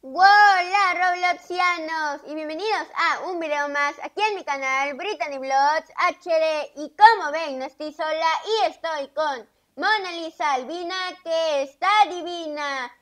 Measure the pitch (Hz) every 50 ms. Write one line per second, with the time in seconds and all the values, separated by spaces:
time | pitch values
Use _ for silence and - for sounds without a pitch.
0 | - 262 262 339 381 392 415 415 415 403 392 370 359 359 381 403 392 370 349 349
1 | 359 370 359 359 359 359 349 349 - - 349 359 359 359 349 339 320 311 320 320
2 | 311 294 285 294 - - 302 311 311 302 311 320 392 440 415 349 311 - - -
3 | 330 330 285 - 269 349 370 339 330 302 294 285 294 285 285 285 285 285 311 -
4 | - 302 _ 392 415 440 415 370 302 302 285 277 269 262 269 269 277 285 285 247
5 | 359 403 403 294 339 302 277 269 262 269 269 269 277 294 311 320 320 - - -
6 | 339 359 302 _ - 359 330 320 320 320 311 302 277 - _ 277 302 294 _ -
7 | 415 453 453 403 330 294 285 320 330 294 269 262 262 294 _ _ 302 302 302 -
8 | 320 311 311 320 330 320 320 302 - 403 440 440 392 311 - - - 330 320 294
9 | 277 - _ 294 311 302 277 240 202 _ _ _ _ _ _ 262 330 403 427 427
10 | 381 359 339 339 330 330 320 - 330 294 277 254 254 233 330 349 349 339 370 370
11 | 370 370 359 - _ 330 330 330 330 320 302 277 277 277 - _ - 381 415 427
12 | 403 311 359 349 311 349 349 339 339 302 294 294 294 285 277 269 247 233 - _